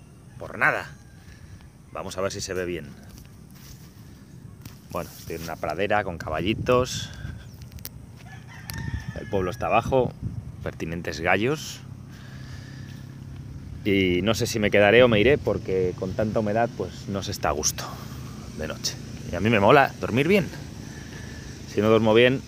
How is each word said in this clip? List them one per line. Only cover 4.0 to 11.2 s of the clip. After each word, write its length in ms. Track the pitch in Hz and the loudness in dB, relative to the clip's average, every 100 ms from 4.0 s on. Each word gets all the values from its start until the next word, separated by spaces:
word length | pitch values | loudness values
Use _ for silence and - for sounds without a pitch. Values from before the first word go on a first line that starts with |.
| - - - - - - - - - | -20 -20 -20 -20 -18 -18 -18 -20 -10
Bueno, 180 | 87 80 | -8 -8
estoy 260 | - - 82 | -12 -12 -10
en 60 | |
una 140 | 82 80 | -8 -6
pradera 480 | 78 80 101 104 | -4 -2 2 2
con 120 | 95 82 | 0 -6
caballitos. 960 | 80 80 92 107 113 123 127 - - - - - - - - - - - - - - - - - - - - - - - | -4 -2 0 0 4 4 2 -4 -8 -10 -12 -12 -16 -18 -16 -14 -14 -16 -18 -18 -18 -18 -18 -16 -12 -8 -6 -8 -8 -10
El 80 | 76 | -4
pueblo 220 | 101 90 | -2 -2
está 160 | 82 85 | -2 0
abajo, 440 | 104 - 131 120 - - - - - | 2 4 2 2 -2 -8 -8 -12 -10
pertinentes 580 | - - 82 85 85 78 | -8 -6 -6 -6 -6 -2